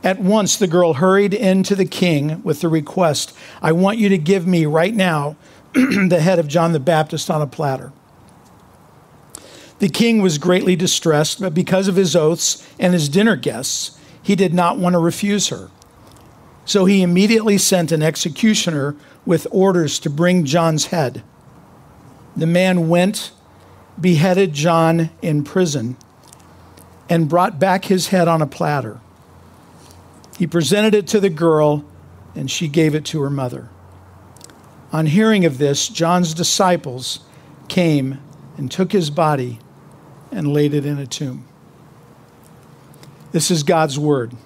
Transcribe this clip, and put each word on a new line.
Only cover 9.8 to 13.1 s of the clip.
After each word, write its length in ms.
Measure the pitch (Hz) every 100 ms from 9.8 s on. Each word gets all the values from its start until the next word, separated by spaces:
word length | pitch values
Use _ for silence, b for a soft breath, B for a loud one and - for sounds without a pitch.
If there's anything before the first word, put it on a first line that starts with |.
The 80 | 196
king 340 | - 233 226
was 160 | 190 147
greatly 360 | 180 180 -
distressed, 680 | 180 180 - 170 151 151 -
but 140 | 190
because 320 | 165 - 190 196
of 80 |
his 220 | 185 185 160
oaths 480 | 156 170 - - B B
and 120 | 185
his 160 | 180
dinner 280 | 147